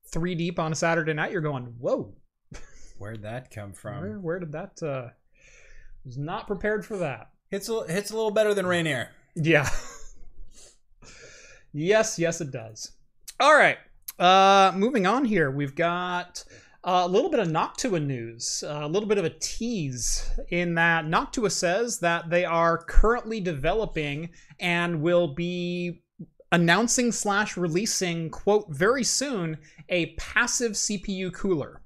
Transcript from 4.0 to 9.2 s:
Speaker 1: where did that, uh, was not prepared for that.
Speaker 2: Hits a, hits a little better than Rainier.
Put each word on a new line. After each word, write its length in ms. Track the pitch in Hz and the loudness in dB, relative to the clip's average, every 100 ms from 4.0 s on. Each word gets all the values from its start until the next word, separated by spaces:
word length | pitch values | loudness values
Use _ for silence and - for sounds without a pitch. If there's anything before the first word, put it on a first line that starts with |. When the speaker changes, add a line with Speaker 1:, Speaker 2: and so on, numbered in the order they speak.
| 190 214 | -8 -8
Speaker 1:
where 200 | 170 180 | -6 -6
did 120 | 170 | -6
that, 280 | 151 - - | -10 -12 -10
uh, 260 | 160 135 117 _ _ _ - - - - - - 135 | -6 -6 -8 _ _ _ -20 -20 -20 -20 -18 -18 -14
was 120 | 123 | -10
not 280 | 147 202 - | -8 -8 -8
prepared 400 | 196 208 214 180 | -4 -2 -2 -4
for 120 | 202 | -6
that. 340 | 165 113 - _ _ | -6 -6 -14 _ _
Speaker 2:
Hits 180 | 196 202 | -8 -4
a, 220 | 226 170 | -6 -2
hits 200 | 175 202 | -4 -4
a 40 | 214 | -2
little 140 | 220 | 0
better 220 | 208 214 | 2 4
than 140 | 202 180 | 2 2
Rainier. 420 | 175 160 131 110 - | 0 0 -2 -6 -12